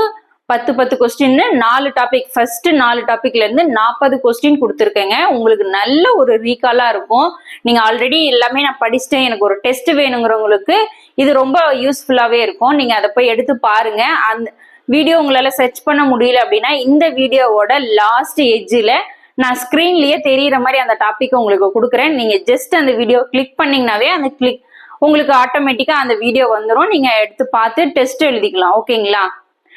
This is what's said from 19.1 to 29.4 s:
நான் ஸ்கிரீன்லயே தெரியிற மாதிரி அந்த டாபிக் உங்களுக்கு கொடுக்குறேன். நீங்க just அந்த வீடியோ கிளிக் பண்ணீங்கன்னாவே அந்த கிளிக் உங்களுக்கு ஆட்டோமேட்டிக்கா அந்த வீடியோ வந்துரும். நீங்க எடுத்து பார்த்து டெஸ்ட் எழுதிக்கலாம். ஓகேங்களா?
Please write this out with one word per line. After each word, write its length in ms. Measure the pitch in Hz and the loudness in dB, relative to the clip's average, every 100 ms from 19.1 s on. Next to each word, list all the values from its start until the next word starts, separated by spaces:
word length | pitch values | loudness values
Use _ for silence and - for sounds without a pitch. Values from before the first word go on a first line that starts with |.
| - _ - | -14 _ -4
நான் 220 | 254 247 | -2 -4
ஸ்கிரீன்லயே 600 | - 302 349 359 285 294 302 | -2 0 2 2 2 0 0
தெரியிற 260 | 262 285 262 | 0 2 0
மாதிரி 200 | 254 262 | 0 0
அந்த 200 | 240 214 | 0 0
டாபிக் 360 | 214 214 254 254 | -2 -2 -2 0
உங்களுக்கு 360 | 214 196 196 | 2 2 0
கொடுக்குறேன். 380 | 214 233 247 294 | 0 -2 0 0
நீங்க 260 | 285 220 196 | -2 -2 -2
just 400 | 185 247 - 339 | 0 -2 0 -2
அந்த 160 | 277 | 0
வீடியோ 360 | 233 233 247 254 | 0 0 0 0
கிளிக் 280 | 254 262 - | -4 -4 -4
பண்ணீங்கன்னாவே 440 | 302 277 240 214 269 | -2 0 0 0 0
அந்த 220 | 359 269 294 | -2 -4 -2
கிளிக் 260 | 254 254 _ - - - | -4 -4 _ -20 -20 -2
உங்களுக்கு 360 | 294 302 294 | 0 2 2
ஆட்டோமேட்டிக்கா 580 | 262 254 294 277 247 269 | 2 2 0 0 0 0
அந்த 240 | 294 254 214 | -2 -2 -2
வீடியோ 320 | 233 240 247 | 0 0 0
வந்துரும். 400 | 214 214 240 370 | 0 0 0 2
நீங்க 320 | 359 262 220 | 0 0 0
எடுத்து 280 | 214 - 262 | -2 -4 -4
பார்த்து 360 | 233 226 226 330 | 0 0 0 -2
டெஸ்ட் 380 | 285 254 254 | 0 -2 0
எழுதிக்கலாம். 560 | 311 233 202 185 180 208 | -2 0 -2 0 2 0
ஓகேங்களா? 460 | 226 226 202 202 185 - | 0 -2 0 0 -2 -6